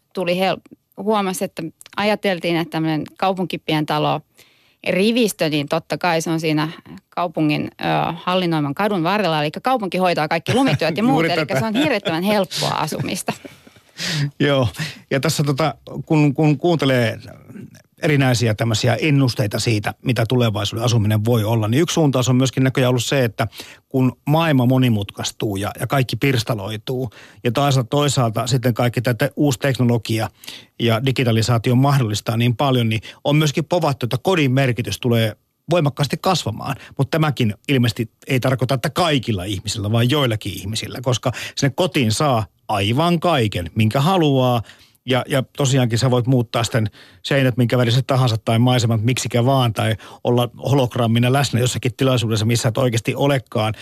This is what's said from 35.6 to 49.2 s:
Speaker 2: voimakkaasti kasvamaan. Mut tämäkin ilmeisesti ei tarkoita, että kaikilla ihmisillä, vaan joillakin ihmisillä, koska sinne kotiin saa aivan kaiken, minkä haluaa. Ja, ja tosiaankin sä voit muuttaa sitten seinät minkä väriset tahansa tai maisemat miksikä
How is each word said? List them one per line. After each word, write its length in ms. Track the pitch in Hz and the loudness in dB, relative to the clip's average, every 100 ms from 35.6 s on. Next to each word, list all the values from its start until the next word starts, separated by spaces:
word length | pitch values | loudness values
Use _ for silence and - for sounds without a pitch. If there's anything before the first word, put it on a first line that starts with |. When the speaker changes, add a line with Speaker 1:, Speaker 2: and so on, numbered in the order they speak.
| - | 0
Speaker 2:
voimakkaasti 480 | 175 139 - 139 175 | 2 2 0 -4 -2
kasvamaan. 540 | 190 170 104 110 - 135 - - | -2 -2 -2 -6 -8 -10 -10 -4
Mut 120 | 135 | -2
tämäkin 420 | 165 156 - 113 - - | 0 0 0 -2 -2 -2
ilmeisesti 420 | 135 120 - 113 _ - | 2 2 -2 -8 _ -4
ei 120 | 131 | -2
tarkoita, 340 | 127 127 120 | 0 0 0
että 160 | 131 147 | -2 -2
kaikilla 540 | 170 170 147 113 98 | 0 0 0 0 -4
ihmisillä, 480 | 92 98 104 107 101 | -4 -6 -6 -6 0
vaan 180 | 117 123 | 2 2
joillakin 440 | 151 131 107 - | 2 0 -2 -6
ihmisillä, 460 | - 90 113 123 - | -8 -8 -8 -8 -6
koska 300 | 127 117 131 - - - | -4 -2 -4 -6 -10 -2
sinne 160 | 139 - | -2 0
kotiin 360 | 180 160 110 | 0 2 0
saa 340 | 110 151 117 104 _ - | 2 2 0 -2 _ -6
aivan 520 | 104 101 123 175 170 | -2 0 0 2 2
kaiken, 520 | 175 151 107 104 85 113 | 2 2 0 -2 -4 0
minkä 260 | 110 139 | 2 2
haluaa. 600 | 156 190 151 135 127 120 - - - _ 123 | 2 2 4 4 2 0 -2 -14 -20 _ -2
Ja, 180 | 123 120 | -2 0
ja 160 | 139 - - | -4 -4 -2
tosiaankin 420 | 139 131 120 113 | 0 2 2 0
sä 120 | 131 | 2
voit 160 | 123 117 | 2 2
muuttaa 360 | 127 117 120 | 0 0 -2
sitten 260 | 117 117 101 - - - | -2 -2 -2 -6 -20 -16
seinät 340 | - 139 131 113 | -2 2 2 2
minkä 200 | 113 127 | 2 2
väriset 300 | 117 123 - | 2 2 2
tahansa 300 | 131 127 110 | 2 2 0
tai 220 | - 113 | 0 2
maisemat 440 | 127 123 113 113 | 4 2 2 0
miksikä 420 | 113 127 | 0 -2